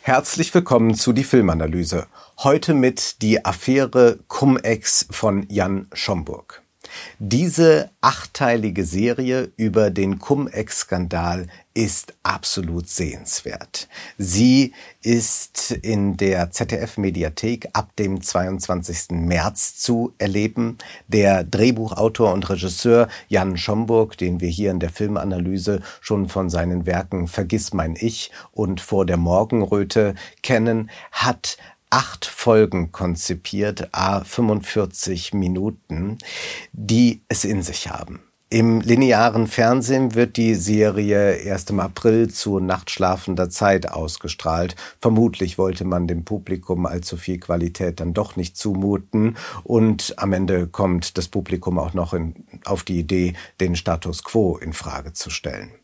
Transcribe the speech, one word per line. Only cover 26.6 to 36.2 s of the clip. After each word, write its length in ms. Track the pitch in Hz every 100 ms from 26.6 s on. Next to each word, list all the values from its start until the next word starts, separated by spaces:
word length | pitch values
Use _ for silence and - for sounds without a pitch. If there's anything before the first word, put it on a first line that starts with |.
| 87 90 87
Werken 420 | 87 90 95 85
Vergiss 460 | - 87 110 -
mein 220 | 95 80 82
Ich 320 | 113 113 - - -
und 280 | - 98 98
Vor 280 | - 101 90
der 100 | 87
Morgenröte 960 | 85 92 110 120 95 101 98 113 104 95 - _
kennen, 480 | - 120 113 113 110 - -
hat 460 | - 127 120 - - - _ _
acht 340 | 123 - - -
Folgen 680 | - 120 110 107 95 82
konzipiert, 1000 | - 90 85 - 82 - 98 104 101 90
à 320 | - 95 98 92
fünfundvierzig 1080 | - 117 107 104 110 95 - - 90 -
Minuten, 840 | 104 92 90 104 107 _ 80 95 113